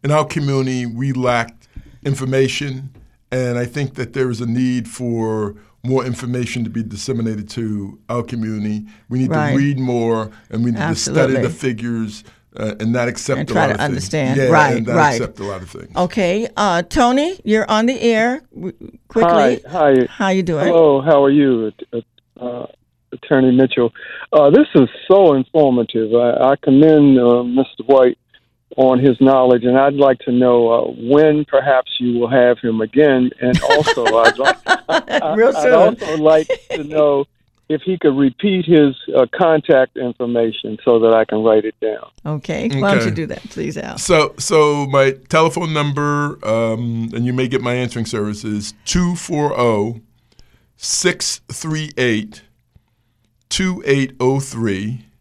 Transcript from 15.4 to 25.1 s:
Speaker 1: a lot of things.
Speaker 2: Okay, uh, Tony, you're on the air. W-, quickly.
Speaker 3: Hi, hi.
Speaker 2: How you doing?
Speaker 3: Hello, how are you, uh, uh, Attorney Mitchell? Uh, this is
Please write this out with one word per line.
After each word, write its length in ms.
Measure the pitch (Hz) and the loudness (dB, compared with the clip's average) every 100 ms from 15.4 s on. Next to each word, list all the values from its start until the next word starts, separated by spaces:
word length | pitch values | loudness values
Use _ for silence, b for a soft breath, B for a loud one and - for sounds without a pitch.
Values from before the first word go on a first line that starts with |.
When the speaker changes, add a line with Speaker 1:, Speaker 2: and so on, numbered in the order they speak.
Speaker 1:
a 20 | |
lot 180 | 98 95 | -10 -10
of 80 | 90 | -12
things. 200 | - 82 | -18 -12
Speaker 2:
Okay, 540 | 87 175 - 180 196 233 - | -4 -4 -2 -2 -2 -4 -4
uh, 280 | 202 175 | -2 -2
Tony, 540 | 175 - 240 254 311 381 | -2 0 2 2 -2 -6
you're 260 | - 214 - | -2 -2 0
on 160 | 214 233 | 0 0
the 140 | 262 | 0
air. 400 | 233 220 233 269 _ - | 0 0 0 -4 _ -14
W-, 160 | 185 - - - _ | -14 -14 -20 -20 _
quickly. 500 | 233 170 170 139 123 - | 0 2 4 2 0 -6
Speaker 3:
Hi, 240 | 170 147 | 0 4
hi. 120 | 135 123 | 4 2
Speaker 2:
How 200 | - 196 | -2 -2
you 120 | 190 | 0
doing? 240 | 180 156 170 | -2 -2 0
Speaker 3:
Hello, 360 | 170 156 139 | 4 4 4
how 200 | 139 147 139 | 2 4 4
are 40 | |
you, 440 | 143 139 120 110 - - | 4 2 0 -2 -8 -12
uh, 80 | 117 - _ _ - | -12 -12 _ _ -14
uh, 260 | 123 123 120 - _ _ _ | -12 -12 -14 -18 _ _ _
Attorney 400 | - - 143 131 | -20 0 2 4
Mitchell? 400 | 127 131 - 120 B B B B | 4 2 2 -2 B B B B
Uh, 180 | - 143 | 4 6
this 160 | 196 294 | 6 6
is 140 | 170 127 - - | 4 2 0 2